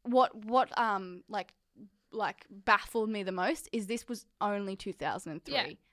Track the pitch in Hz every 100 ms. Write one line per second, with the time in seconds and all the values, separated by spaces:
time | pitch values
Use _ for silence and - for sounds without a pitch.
0 | 240 247 254 220 214 247 - - 226 202
1 | 185 180 - 208 180 _ _ - 202 _
2 | _ 226 202 - - 202 196 208 - 233
3 | 220 214 190 185 185 - - 233 196 226
4 | - 233 - - 208 202 196 190 202 190
5 | 156 - 165 156 - 277 202 - _